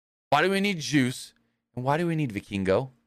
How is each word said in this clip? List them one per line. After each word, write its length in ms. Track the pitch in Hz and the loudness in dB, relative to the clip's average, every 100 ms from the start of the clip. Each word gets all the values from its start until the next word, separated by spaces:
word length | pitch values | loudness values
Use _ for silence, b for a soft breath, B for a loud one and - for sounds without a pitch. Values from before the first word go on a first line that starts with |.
| _ _ - | _ _ -2
Why 120 | 143 | 2
do 80 | 180 | 2
we 120 | 196 | 2
need 180 | 202 175 | 0 -2
Juice? 540 | 123 143 123 - - _ _ _ _ 120 | 0 2 2 -2 -14 _ _ _ _ -6
And 80 | |
why 140 | 127 151 | -2 0
do 100 | 175 | 0
we 80 | 160 | -2
need 160 | 139 | -2
Vikingo? 580 | 101 - 101 92 98 131 _ | -4 -6 -2 2 2 0 _